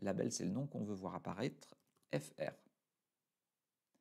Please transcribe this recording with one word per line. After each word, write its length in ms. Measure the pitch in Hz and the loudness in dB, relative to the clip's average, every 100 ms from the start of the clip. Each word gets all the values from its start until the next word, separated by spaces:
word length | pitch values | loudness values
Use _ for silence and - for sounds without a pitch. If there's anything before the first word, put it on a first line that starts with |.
Label, 280 | 98 95 120 | 2 4 2
c'est 140 | - | 2
le 60 | 90 | 2
nom 160 | 107 147 | 2 0
qu'on 180 | - | -2
veut 100 | 104 | -2
voir 200 | 98 92 | -2 -2
apparaître. 600 | 87 92 90 139 151 - - _ _ _ | -4 -4 0 -2 -2 -16 -20 _ _ _
F 200 | 143 - - | -2 -2 -2
R. 140 | 151 - - _ _ _ _ _ _ _ _ _ _ _ _ _ | -4 -4 -20 _ _ _ _ _ _ _ _ _ _ _ _ _